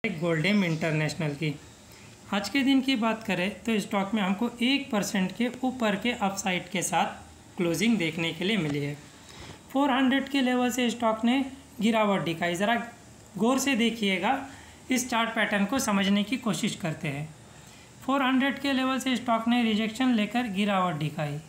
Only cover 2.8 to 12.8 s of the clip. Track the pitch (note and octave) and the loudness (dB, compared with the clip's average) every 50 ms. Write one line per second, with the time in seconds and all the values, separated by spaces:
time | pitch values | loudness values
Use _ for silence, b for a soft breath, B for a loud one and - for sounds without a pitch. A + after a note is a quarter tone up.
2.8 | B3+ C4+ C4+ A3 A3+ A3+ A3 A3 - - F#3 E3+ F3 G3+ G#3 - - A#3 A3+ G#3 | 4 2 0 2 2 0 0 -2 -2 -2 -2 0 0 -2 -4 -4 -2 0 0 0
3.8 | G3 - - G3 F#3+ G3 A3+ A3 G3 F#3 G3 G3 A#3+ A#3 - - A#3+ B3 C#4 C4+ | 0 0 -2 -2 0 0 0 0 0 0 0 0 -2 -4 -2 0 2 2 2 0
4.8 | C4+ - A#3 G3+ F#3+ - - G3 F#3 F3+ F#3 - A#3 B3 A#3+ - - B3+ B3 - | 0 -2 -2 -2 -2 0 0 0 0 0 0 -2 -2 -2 -2 -2 -4 -4 -2 0
5.8 | A#3 G#3 G3 G3 - A#3+ A#3 - G#3 F#3+ G3 - - F#3+ F3+ F3 F3 - - F#3 | 0 0 0 0 -2 -4 -2 0 -2 -2 -2 -2 -2 -2 -2 -2 -4 -4 -4 -4
6.8 | D#3+ - F3 E3 D#3 - - - - - - - - - - - F3+ E3+ E3 D3+ | -2 0 2 2 0 0 -4 -12 -18 -20 -20 -20 -20 -18 -4 -2 0 0 2 2
7.8 | G3 A#3 A#3 F#3+ E3+ D#3+ D#3 E3+ E3 E3 D#3 - F3 F#3+ A3+ G3 D#3+ D3+ C#3+ D3 | 2 2 2 2 0 -2 -2 -2 -4 -4 -2 -2 -2 0 0 0 0 -2 -2 -2
8.8 | C#3+ C#3+ D3 - - B B B B B B B B B B B B - - C4+ | -4 -4 -6 -10 -14 B B B B B B B B B B B B -4 0 0
9.8 | C#4+ C#4+ B3 C4 C4+ B3+ C4 C#4 C4+ - - C#4 B3+ B3 B3+ B3 B3 B3 A#3+ B3+ | 2 2 2 2 2 2 2 0 0 0 0 0 2 2 2 2 0 0 0 0
10.8 | B3 A#3 G#3 - A#3 A3 A3 A3 - A#3 B3+ C#4 C4 C4+ - - - - - - | 0 0 0 0 0 0 0 2 2 2 2 2 0 -2 -8 -16 -20 -20 -6 0
11.8 | F#3+ A3+ A3+ A3 G#3+ G3+ G3 F3+ D3+ E3 E3 D#3+ F3+ F3 F3 E3 G3+ G#3 A#3+ A3 | 0 2 4 4 4 4 2 0 0 -2 -2 -2 -2 -2 0 0 0 0 0 0